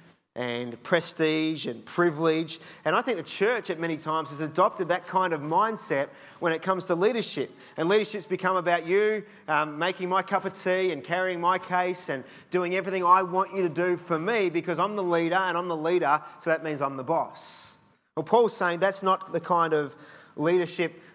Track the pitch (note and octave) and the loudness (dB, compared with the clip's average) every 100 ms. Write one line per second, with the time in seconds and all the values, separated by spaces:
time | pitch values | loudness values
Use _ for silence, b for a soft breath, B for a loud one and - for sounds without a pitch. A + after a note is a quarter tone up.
0 | B B _ - B2 A#2+ B2 A#2 - E3+ | B B _ -6 -4 -4 -6 -8 2 2
1 | E3 - D#3 D#3 D#3+ D#3 C3 A2+ - - | 2 0 2 2 0 -2 -6 -8 -6 2
2 | F3 D3 E3 D#3+ E3 - B B D#3 F#3+ | 2 2 2 2 -2 -8 B B -2 0
3 | C4 G3 D3+ - G3+ A#3+ - E3 E3 D#3 | 0 -4 -6 -2 0 0 -4 -4 -4 -4
4 | D#3 D#3+ C#3+ C#3+ D#3 F3 G3+ G#3+ E3+ F3 | -2 -4 -4 -6 -4 2 2 2 -2 -2
5 | - F#3+ F#3 D#3 D3 E3+ A3 A3 - C#3+ | -2 0 0 -2 0 0 0 -2 -4 -2
6 | C#3+ B B B E3+ D#3+ F#3 F#3+ F3+ E3+ | -2 B B B -2 0 0 0 0 2
7 | G3+ A#3+ - D3 B2 - B B E3 G#3+ | 2 2 -4 -4 -6 -10 B B 2 2
8 | G#3 G#3+ E3 F3+ F#3 F#3 E3+ F3 E3 G3 | 2 -6 -6 -2 0 0 2 2 2 2
9 | G#3+ G#3+ G3+ B B D3+ D3+ D3 F3+ F#3+ | 2 0 -6 B B 0 0 -2 -2 -2
10 | F3+ F#3 F3+ G3 F#3+ F#3+ F#3 F#3 F#3+ D3 | 0 0 0 -2 -2 -4 0 0 0 -2
11 | C3 F3 F#3 F3 E3+ F#3 F3+ F3+ F3+ F3+ | -4 -2 -2 0 0 0 0 -2 0 -4
12 | - C3+ - B B F3+ F3 F#3 F#3 F#3 | -6 -8 -8 B B -2 0 -2 -2 2
13 | F3 F#3 F#3+ F#3 F#3+ G3 F3 D3 F3+ F3 | 6 6 4 0 0 0 -2 0 0 0
14 | - D#3+ E3+ A#3 F#3 E3 E3 E3 G3 G#3 | -2 -2 0 0 0 -2 -2 -2 -2 -2
15 | F3+ E3+ E3 F3+ F#3 E3+ F3+ E3 D#3+ F3+ | 0 2 2 2 2 0 -2 -2 2 2
16 | D3 D3 B B E3+ D#3+ D#3+ D3 C#3 C3+ | 4 2 B B 0 0 0 -2 -2 -2
17 | B2+ D#3+ A2+ - - - - - _ _ | -2 -2 -2 -8 -14 -14 -14 -20 _ _
18 | _ - D3+ A3+ A3+ - F3+ E3+ F#3+ F#3+ | _ -8 2 4 4 2 0 2 0 2
19 | F3 F#3 - E3+ E3+ F3 E3 D#3 C#3+ - | 2 2 0 -4 0 2 4 2 0 -8
20 | B B B B D#3 F3+ E3+ - E3 E3 | B B B B 2 2 2 -2 -4 -4
21 | B | B